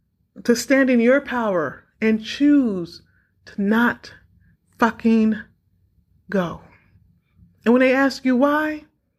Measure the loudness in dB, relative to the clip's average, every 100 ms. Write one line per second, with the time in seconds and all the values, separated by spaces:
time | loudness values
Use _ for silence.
0 | _ _ _ -6 -2 -2 0 0 2 2
1 | 2 2 0 -6 -4 -2 -4 -8 _ -6
2 | -2 -2 -4 -2 2 2 2 -2 -8 -14
3 | _ _ _ _ -16 -6 -2 0 0 -4
4 | -12 -20 _ _ _ _ _ -4 -2 -2
5 | 0 2 0 -2 -8 _ _ _ _ _
6 | _ _ -8 -6 -6 -8 -18 _ _ _
7 | _ _ _ _ _ _ 0 2 4 2
8 | 0 0 -2 0 2 0 -4 -6 -14 _
9 | _